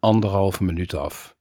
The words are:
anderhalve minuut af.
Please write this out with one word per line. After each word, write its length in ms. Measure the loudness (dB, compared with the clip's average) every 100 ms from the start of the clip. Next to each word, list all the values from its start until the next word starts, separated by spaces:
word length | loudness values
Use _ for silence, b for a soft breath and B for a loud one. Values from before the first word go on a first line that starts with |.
anderhalve 640 | 2 4 2 2 0 0
minuut 300 | -2 -2 -4
af. 420 | -6 -8 -10 -20 _